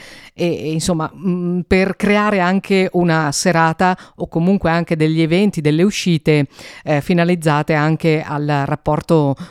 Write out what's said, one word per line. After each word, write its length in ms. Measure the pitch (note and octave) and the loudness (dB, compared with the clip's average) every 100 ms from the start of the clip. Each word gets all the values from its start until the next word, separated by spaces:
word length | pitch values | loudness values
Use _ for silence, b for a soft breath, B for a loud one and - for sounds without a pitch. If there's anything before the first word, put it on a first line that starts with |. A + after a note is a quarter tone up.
| B B B | B B B
e, 140 | - E3+ | -6 -4
e 240 | B2+ C3+ | -2 -4
insomma, 400 | D#3+ E3+ E3 D#3+ | -4 -2 -2 -4
mm, 500 | - F3+ F3+ F3 F3+ - | -6 -4 -2 -2 -4 0
per 300 | F#3+ G3 - | 0 0 -2
creare 420 | G3 G#3 G#3+ G3+ | 0 0 0 0
anche 500 | F3 F#3+ - F#3+ F#3 | 0 0 0 0 0
una 400 | F3+ F3 D#3+ D3+ | 0 0 0 0
serata 680 | C#3+ F#3+ E3 E3 D#3+ F#3 F3+ B - | -2 0 2 2 2 0 0 B -12
o 100 | E3 | -6
comunque 420 | E3+ E3+ G3 E3 | -2 0 0 0
anche 240 | E3+ E3+ | 0 -2
degli 260 | E3 D#3 D#3+ | 0 0 2
eventi, 400 | D#3+ E3+ G#3 F3 | 2 2 0 0
delle 220 | D3 D#3 | 0 2
uscite, 640 | G3 - F#3 E3 - D3+ C#3 B B B | 2 0 0 0 2 2 0 B B B
eh, 160 | D#3+ D3 | -4 -4
finalizzate 720 | C#3 F3 E3+ F3+ D#3 D3 D3+ | 0 0 2 0 2 0 2
anche 480 | D#3 D3+ D#3 E3 D#3 | 0 0 0 0 0
al 380 | - D3 D3 C#3+ C#3 | -2 -6 -2 -2 -2
rapporto 680 | D3+ - D3+ - E3 C#3+ C3+ F3 | -4 -2 -4 2 2 2 -2 -8